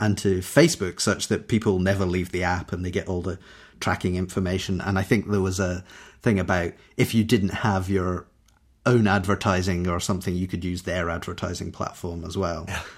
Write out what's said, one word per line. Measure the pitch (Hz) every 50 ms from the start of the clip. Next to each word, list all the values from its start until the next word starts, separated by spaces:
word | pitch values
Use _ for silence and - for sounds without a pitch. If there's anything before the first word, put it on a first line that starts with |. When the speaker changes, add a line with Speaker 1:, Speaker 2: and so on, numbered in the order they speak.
Speaker 1:
and | 107 107 98 -
to | - 101 95 92
Facebook | 92 - - 143 165 170 - - 101 90 - -
such | - 107 98 - - -
that | 107 - - -
people | 123 107 - 110 95 92
never | 92 95 98 95 98
leave | 90 90 92 90 90 -
the | 90 92
app | 90 90 85 80 - 98
and | 87 90
they | 90
get | 85 98 87
all | - 92 90
the | 85 92 85 - - - - - - - - -
tracking | - 107 90 - - 92 90
information. | 90 92 90 - 101 95 90 95 92 - - 95 87
And | - 98 98 95
I | 98
think | - 123 104 - -
there | 104 101 95
was | 95 92 95
a | 95 90 90 90 92 - - - - - - - -
thing | 123 107 95
about | 92 90 95 90 85 85 - - - - -
if | - 123 - -
you | 113 104
didn't | 107 123 107 95 92
have | 92 - - 110 98 95 92 95
your | 98 95 90 92 90 87 - - _ _ _ _ _ _ _ _ _ _ -
own | 123 123 117 107
advertising | 98 98 101 90 101 98 - - 104 92 92 90 95 90 87 90
or | 90 87 87
something, | - - 98 90 - 98 90
you | 90 92 92
could | - 87 87
use | 90 90 90 -
their | 92 87 90 85 85
advertising | 82 82 - - 90 - - 87 87 - 92 85
platform | 80 - - - - - - 87 85 85 80
as | 80 82 98
well. | 95 85 82 80 80
Speaker 2:
Yeah, | 92 92 80 - - -